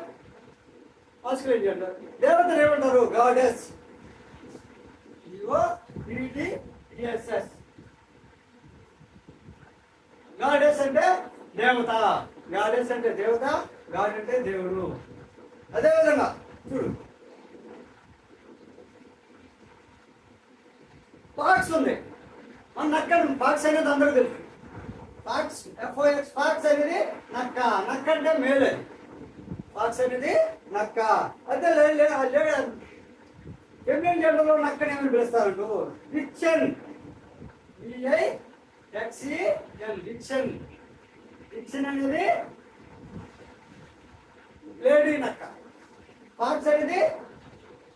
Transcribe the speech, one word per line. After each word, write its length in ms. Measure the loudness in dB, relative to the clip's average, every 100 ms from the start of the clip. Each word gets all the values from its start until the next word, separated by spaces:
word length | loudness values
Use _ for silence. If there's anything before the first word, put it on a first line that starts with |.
| -2 -16 -20 -20 -20 -20 _ -20 -20 _ _ _
మస్కులైన్ 400 | -6 -2 0 2 0
జెండర్. 260 | -2 -6 -10 -16 0
దేవతలు 380 | 4 6 4 4 4
ఏమంటారు? 360 | 4 4 4 4 4
గాడెస్. 480 | 4 4 2 0 -8 -20 -20 -20 -20 -20 -20 -20 -20 -20 -20 -20 -20 -20 -20 -20 -20
ఈఓ 260 | -12 -2 0 0 -2 -12 -16 -12
ఈ 40 | -10 -8 -8
డి 100 | -8 -8 -12 -20 -20 -10
ఈ 40 | -8
ఎస్ 180 | -8 -6 -8
ఎస్. 140 | -8 -14 -20 -20 -20 _ _ _ -20 _ _ _ -20 -20 -20 _ -20 -20 -20 -20 -20 -20 -20 _ _ _ _ -20 -20 -4
గాడెస్ 400 | 0 4 4 4 2
అంటే 200 | 2 4 2 -2 -16 -12 0
దేవత. 320 | 2 2 0 0 2 0 -4 -16 -8
గాడెస్ 380 | -2 0 0 -2
అంటే 160 | -2 -2 -2
దేవత, 260 | 0 0 0 -2 -4 -16 -8
గాడ్ 200 | -4 -2 -4
అంటే 160 | -4 -4 -2
దేవుడు. 360 | -4 -6 -6 -6 -10 -16 -20 -20 -20 -20 -20 -8 0
అదేవిధంగా 520 | 4 4 4 2 0 -4 -16 -20 -10
చూడు, 200 | -6 -6 -8 -12 -20 -20 -20 -20 -20 -20 -20 -20 -20 -20 -20 _ -20 -20 -20 -20 -20 -20 -20 -20 _ _ -20 -20 _ -20 -20 _ _ _ _ _ _ _ _ -20 _ -20 -20 _ -20 -14 -2
ఫాక్స్ 340 | 4 4 4 0
ఉంది. 180 | 0 -2 -8 -20 -20 -20 -20 -20 -18 -6
మన 100 | -2
నక్క 180 | -2 2 2 2 0
ఫాక్స్ 240 | 0 2 2
అనేది 220 | 2 2
అందరూ 200 | 2 4 4
తెలుసు. 200 | 2 -2 -16 -20 -20 -18 -16 -16 -20 -16 -6
ఫాక్స్, 340 | -4 -4 -8 -16 -12
ఎఫ్ఓఎక్స్, 480 | -8 0 2 2 -2 -2
ఫాక్స్ 280 | 0 2 2
అనేది 280 | 2 2 0 -4 -6 -10 -8
నక్క. 220 | -6 -2 0 0 -2
నక్క 180 | -2 0 0
అంటే 160 | 2 2
మేల్ 220 | 2 4 2
అది. 140 | 0 -8 -18 -20 -20 -20 -20 -16 -14 -12
ఫాక్స్ 260 | -4 -4 0
అనేది 300 | -2 -2 0 2 0 -2 -8 -6
నక్క. 220 | -4 -2 2 2 0 -8 -6
అదే 180 | 0 2 6
లే-, 200 | 6 6
లే-, 100 | 2 2 0
లే-, 320 | 2 2 0 -2 -8 -18 -20 -20 -20 -20 -20 -20 -20 _ -8 -2
ఫెమినైన్ 360 | 0 2 2
జెండర్‌లో 320 | 4 4 4 4
నక్కని 280 | 2 -2 -4
ఏమని 180 | -2 0
పిలుస్తారంటూ? 540 | 2 2 2 0 -2 -4 -4 -6 -10 -8 -8
విక్షన్. 500 | -8 -2 2 2 0 -4 -12 -20 -20 -20 -20 -20 -20 -20 -20 -18
విఐ 380 | -16 -6 0 0 0 -4 -14 -20 _ _ _ -10
ఎక్స్ 220 | -10 -10 -8
ఈ 120 | -4 -2 -2 -6 -12 -10
ఎన్, 140 | -10 -12
విక్షన్. 420 | -14 -6 -4 -4 -6 -14 -20 -20 -20 _ -20 -20 -20 -18
విక్షన్ 340 | -16 -10 -6 -4
అనేది 360 | -2 -2 0 0 0 -4 -16 -20 -20 -20 -20 -18 -18 -18 -20 -20 -20 -20 -20 -20 -20 -20 -20 _ -20 -20 -20 -20 -2
లేడీ 300 | 4 4 4 0
నక్క. 180 | -4 -8 -14 -20 -20 -20 -20 -20 -20 -20 -20 -6
ఫాక్స్ 300 | -2 0 2
అనేది 280 | 2 2 2 0 0 -12 -20 -20 -20 -20 -20 -20